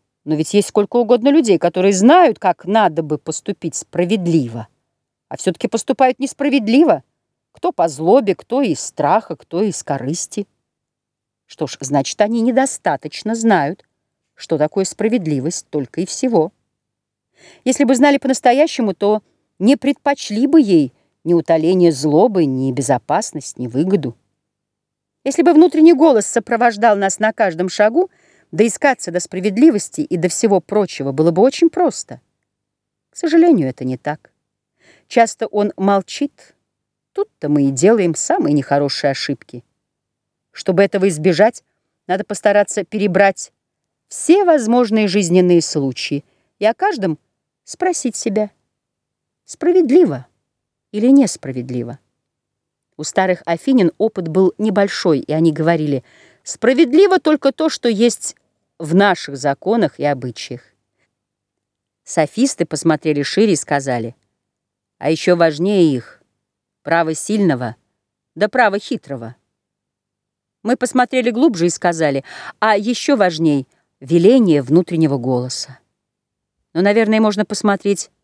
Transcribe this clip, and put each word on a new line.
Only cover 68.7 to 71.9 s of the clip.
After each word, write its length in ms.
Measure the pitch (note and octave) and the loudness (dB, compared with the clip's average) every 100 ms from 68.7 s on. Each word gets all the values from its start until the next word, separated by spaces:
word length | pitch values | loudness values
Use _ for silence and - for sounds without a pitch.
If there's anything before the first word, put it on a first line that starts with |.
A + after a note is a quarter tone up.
| G3+ | -2
хитрого". 560 | - A3 - C3+ A2+ - _ _ _ _ _ _ _ _ _ _ _ _ | -6 -10 -10 -14 -14 -18 _ _ _ _ _ _ _ _ _ _ _ _
Мы 120 | G#3 B3+ | -4 -2
посмотрели 540 | B3+ B3+ B3 B3+ A#3+ | 0 0 0 0 -2
глубже 380 | A3+ D4 F#3 F3 | 0 0 2 -2
и 20 | |
сказали: 540 | - F3+ | 0 -2